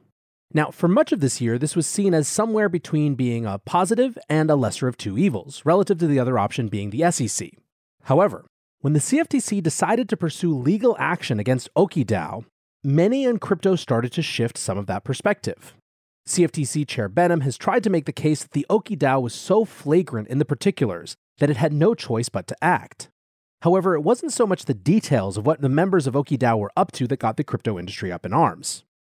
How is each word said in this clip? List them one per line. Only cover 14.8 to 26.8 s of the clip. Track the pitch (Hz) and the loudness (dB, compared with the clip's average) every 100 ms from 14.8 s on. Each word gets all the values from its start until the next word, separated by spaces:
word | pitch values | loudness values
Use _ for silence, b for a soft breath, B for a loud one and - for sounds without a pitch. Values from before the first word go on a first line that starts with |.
| 98 | -4
that | 95 | -6
perspective. | - 131 208 202 107 - - - _ _ _ _ | -6 -2 -2 -2 -4 -10 -14 -20 _ _ _ _
C | - - | -6 2
F | 170 | 2
T | 160 | 0
C | 139 151 | -4 -2
Chair | 143 - 101 | -4 -4 -2
Behnam | 107 175 165 | 2 2 2
has | 135 - | 0 -2
tried | - 240 | 0 0
to | 208 | 2
make | 175 | 0
the | 143 | -2
case | - 156 147 | -2 0 0
that | - | -2
the | 143 - | -4 0
OkiDAO | 202 - 170 139 135 | 0 0 -2 2 2
was | 120 | 0
so | - - 202 | -4 0 2
flagrant | 220 - 143 170 - 113 107 | 2 -4 2 2 2 -4 -4
in | 131 | -2
the | |
particulars | 147 139 202 - 117 85 80 - _ - | 0 0 0 0 -2 -4 -12 -18 _ -2
that | - | 0
it | 120 | 2
had | 156 | 0
no | 147 190 | 2 2
choice | 226 - 113 120 | 2 -2 -4 -2
but | 95 - | -6 -8
to | - | -2
act. | 170 143 - - - _ _ _ _ _ | 0 0 -2 -20 -20 _ _ _ _ _
However, | 170 190 180 | 2 2 2
it | 156 | 0
wasn't | 156 240 320 | 2 0 0
so | - 214 | 0 0
much | 180 - | 0 -2
the | |
details | 110 104 208 - 127 98 98 | -2 2 2 4 0 0 -2
of | 113 | -2
what | 160 | 0
the | 139 | 2
members | 143 190 185 135 | 2 2 2 0
of | |
OkiDAO | 139 135 131 123 110 | -2 -2 0 2 0
were | 101 | 0
up | - | -2